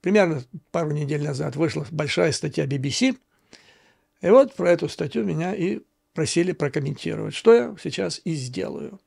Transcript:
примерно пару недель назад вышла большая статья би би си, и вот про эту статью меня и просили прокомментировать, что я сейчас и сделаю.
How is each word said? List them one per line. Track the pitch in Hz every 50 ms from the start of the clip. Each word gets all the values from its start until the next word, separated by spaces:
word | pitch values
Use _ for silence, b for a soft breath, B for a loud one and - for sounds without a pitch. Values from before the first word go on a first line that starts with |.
примерно | - 175 196 214 190 170 160 135 123 _ - 165 _ _
пару | - 165 170 151
недель | 147 147 151 135 151 147 147
назад | 151 143 127 151 - 127
вышла | 139 165 156 - - - -
большая | - 147 151 143 - - 175 165
статья | 139 - - 147 - - 156
би | 135 135 139
би | 131 143
си, | - - 247 262 262 - _ _ b b b b b b b b b b b b b b b b _ _
и | - 170
вот | 208 262 269 240 -
про | - 180 175
эту | 175 170 - 156
статью | - - 165 139 - 226 220
меня | 196 165 156 165 180 190
и | - 165 185 214 208 - _ _ _ _ _ _ -
просили | 156 139 - 170 175 180
прокомментировать, | 175 - 147 143 - 156 139 143 143 - - - - - 160 151 151
что | - - 226 233
я | 240 240 240 214 170
сейчас | - 170 - - 190 175 160 - _
и | - 160
сделаю. | 147 127 123 123 170 185 156 - - 220 233 208 196 _